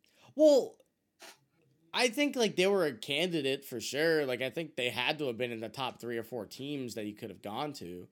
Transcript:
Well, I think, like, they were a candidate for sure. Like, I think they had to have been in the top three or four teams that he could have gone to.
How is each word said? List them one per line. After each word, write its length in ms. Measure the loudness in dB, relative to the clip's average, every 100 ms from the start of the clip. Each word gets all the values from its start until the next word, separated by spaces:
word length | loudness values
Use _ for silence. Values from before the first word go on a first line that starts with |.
| _ _ -6 6
Well, 420 | 6 6 2 -8 _ _ _ _ -20 -20 _ _ _ _ _
I 160 | 2 2
think, 260 | 4 0 2
like, 200 | 0 4
they 120 | 4
were 180 | 4 2
a 80 |
candidate 720 | -2 -4 0 0 0 0 -2 -4
for 140 | -8
sure. 460 | -4 0 2 2 2
Like, 160 | -2
I 80 | -4
think 260 | -4 -6 -2
they 140 | -2
had 280 | 0 0 0
to 80 | -2
have 100 | -2
been 140 | -4
in 100 | -4
the 80 | -8
top 300 | -6 -6 -6
three 180 | -6 -6
or 60 |
four 220 | -6 -8 -10
teams 500 | -10 -8 -6 -6 -6
that 100 | -8
he 80 |
could 160 | -8 -12
have 120 | -10
gone 320 | -10 -6 -6
to. 340 | -8 -10 -12 -14